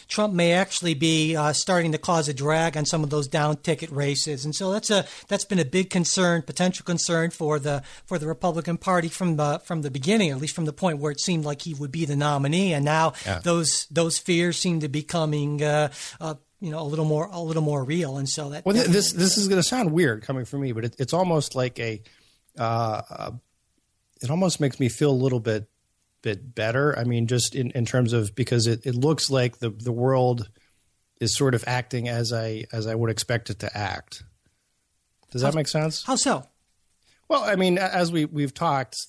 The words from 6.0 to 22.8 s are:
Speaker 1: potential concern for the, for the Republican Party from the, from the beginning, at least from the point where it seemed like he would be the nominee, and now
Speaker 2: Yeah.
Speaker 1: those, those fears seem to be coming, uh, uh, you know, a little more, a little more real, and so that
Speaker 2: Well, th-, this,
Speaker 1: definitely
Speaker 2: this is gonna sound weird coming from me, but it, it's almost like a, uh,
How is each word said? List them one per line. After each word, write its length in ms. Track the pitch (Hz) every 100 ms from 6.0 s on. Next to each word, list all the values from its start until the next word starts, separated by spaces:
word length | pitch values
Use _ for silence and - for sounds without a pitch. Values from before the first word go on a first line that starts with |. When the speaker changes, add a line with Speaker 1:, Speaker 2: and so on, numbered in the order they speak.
| 165 196 180 170
Speaker 1:
potential 440 | - 139 185 -
concern 460 | - 170 - 165 165
for 280 | - 151 151
the, 240 | 147 139 - - -
for 120 | 175
the 80 | 151
Republican 520 | 160 180 165 170 170
Party 300 | 190 180 165
from 280 | - 180 151
the, 220 | 147 143
from 200 | - 165
the 80 | 143
beginning, 400 | 135 143 220 170
at 80 | 135
least 160 | 151
from 100 | -
the 80 | 156
point 240 | - 185 147
where 120 | 151
it 80 | 143
seemed 240 | - 165
like 160 | 147 147
he 140 | 170
would 180 | 139 143
be 140 | 160 147
the 100 | 143
nominee, 560 | 147 143 139 175 196
and 100 | 147
now 300 | 147 160 160 - 107
Speaker 2:
Yeah. 140 | 87
Speaker 1:
those, 460 | 175 170 156 - -
those 280 | 151 165 160
fears 400 | - 170 175 160
seem 220 | 185 165
to 80 | 151
be 140 | 147
coming, 600 | 151 170 156 151 147 147
uh, 280 | 147 147 143 - - -
uh, 180 | 165 147 _ -
you 100 | 175
know, 100 | 156
a 80 | 147
little 160 | 156
more, 240 | 156 151 190
a 120 | 175
little 180 | 160 160
more 220 | 151 143
real, 320 | 127 170 147 139
and 100 | 139
so 220 | - 143
that 160 | 147
Speaker 2:
Well, 100 | 185
th-, 120 | 220 233
this, 220 | 196 190
Speaker 1:
definitely 160 | 175
Speaker 2:
this 120 | 185 208
is 120 | 196
gonna 140 | 190
sound 300 | - 254 180
weird 300 | 160 147 110
coming 240 | - 131 120
from 160 | 139
me, 100 | 135
but 140 | 113 117
it, 100 | -
it's 140 | 127
almost 420 | 165 185 156 -
like 240 | 131 127 127
a, 220 | 113 110 - _ _ _ _ -
uh, 420 | 117 117